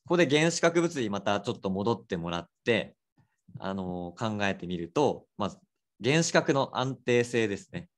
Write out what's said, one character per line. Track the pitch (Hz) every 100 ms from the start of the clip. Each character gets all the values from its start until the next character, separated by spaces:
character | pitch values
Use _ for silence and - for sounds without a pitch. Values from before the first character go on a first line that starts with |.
こ | -
こ | 175
で | 156
原 | 147 165
子 | 165
核 | 165 170
物 | 170 147
理 | 110
ま | 101
た | 104 101
ち | 101
ょ |
っ | 113
と | 98
戻 | 95 104
っ | 117 -
て | 90
も | 85
ら | 85
っ | 82 _ -
て、 | 110 - _ _ _ _ _ _ -
あ | 95
の | 98 92 90 87 87
ー、 | 113 104
考 | 101
え | 95
て | 87
み | 90
る | 85
と、 | - 135 82 - -
ま | 98
ず | - _ _ _ -
原 | 113 156
子 | 165
核 | 170 160
の | 139 131 -
安 | 131 131
定 | - 120
性 | 120 120 110
で | 98
す | -
ね。 | 87 -